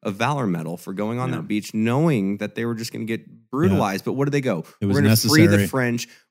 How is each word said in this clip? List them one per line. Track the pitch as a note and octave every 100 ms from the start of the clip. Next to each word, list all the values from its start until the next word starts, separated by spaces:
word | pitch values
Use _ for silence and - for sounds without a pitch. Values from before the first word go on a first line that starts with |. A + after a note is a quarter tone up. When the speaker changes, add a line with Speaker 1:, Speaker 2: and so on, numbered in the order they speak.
Speaker 1:
a | -
valor | G2 A#2+ D3 A2
medal | E2+ D#2+ E2+
for | -
going | G2 G#2+ A#2+
on | B2+
Speaker 2:
Yeah. | B2
Speaker 1:
that | G2
beach, | G#2 G2+
knowing | A2 A2+ B2+ E3 B2 G2 G2+
that | G#2
they | -
were | A#2 A2+
just | A#2
gonna | A2+ A2
get | A2+ - - _
brutalized. | C3 F3+ F3 G#2 F#2+
Speaker 3:
Yeah. | A2+
Speaker 1:
But |
what | B2+ C#3+
did |
they | C#3+
go? | C3 F2 - -
Speaker 3:
It | G2+
Speaker 1:
"We're |
Speaker 3:
was | F#2
Speaker 1:
gonna | G#2 A2+
free | A#2+ - G2+
the | G2+
Speaker 3:
necessary. | G2
Speaker 1:
French. | C3+ A#2+ A#2 - - _